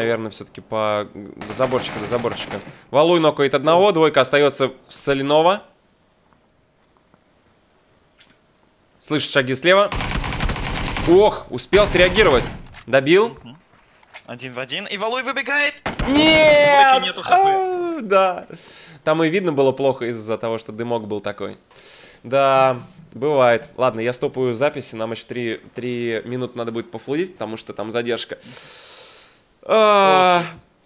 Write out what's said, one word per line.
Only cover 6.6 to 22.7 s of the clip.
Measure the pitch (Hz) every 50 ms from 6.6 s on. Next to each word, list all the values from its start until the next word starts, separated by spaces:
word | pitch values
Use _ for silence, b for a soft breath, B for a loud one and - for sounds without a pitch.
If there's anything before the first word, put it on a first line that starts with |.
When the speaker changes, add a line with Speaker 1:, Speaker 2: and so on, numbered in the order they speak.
| _ _ _ _ _ _ _ _ _ _ _ _ _ _ _ _ _ _ _ _ _ _ _ _ _ _ _ _ _ _ _ _ _ _ _ _ _ _ _ _ _ _ _ _ _ _ _ _
Speaker 1:
Слышит | - - 151 147 - -
шаги | - 147 131 127 131
слева. | 127 143 175 185 196 202 190 - - - - - - - - - - - - - - - - - - - - - - - 156
Ох, | 170 190 214 202 - - - -
успел | - 123 - - - 196 208
среагировать. | - - 175 180 185 180 208 214 175 135 117 - - - - - - - - -
Добил. | - 117 139 135 143 170 196 220 233
Speaker 2:
Мгм. | - - - 117 131 170 _ _ _ _ _ _ _ _ _ _ - - -
Один | - 120 123 127 131 123
в | 123
один. | 131 123 139 180 208
И | - -
Валуй | 190 208 226 240 262 247
выбегает. | 262 254 277 262 247 285 294 294 294 - - - - - - - 240
Speaker 1:
Нет! | 269 294 311 311 320 311 311 302 294 294 285 285 285 277 269 269 262
Speaker 2:
Двойки | 262 -
нету | 185 180 196 175
Х | -
П. | 359 370 392 392
Speaker 1:
А, | 392 381 381 370 370 359 349 339 330 311
да. | 220 190 196 190 190 185 180 180 185 - - 165 B B B B B B B B _
Там | 156 156 160 165
и | 160
видно | 160 208 185 170 147
было | 135 139 131
плохо | 127 131 139 135 127 - 123
из-за | 117 117 110 107 110 110
того, | 107 - 113 113 110
что | - - 110
дымок | 107 117 120 120 117 107
был | 101 104 104
такой. | 101 104 101 - 101 98 - - _ _ B B B B B B B B B B -
Да, | 120 123 139 139 135 135 131 135 131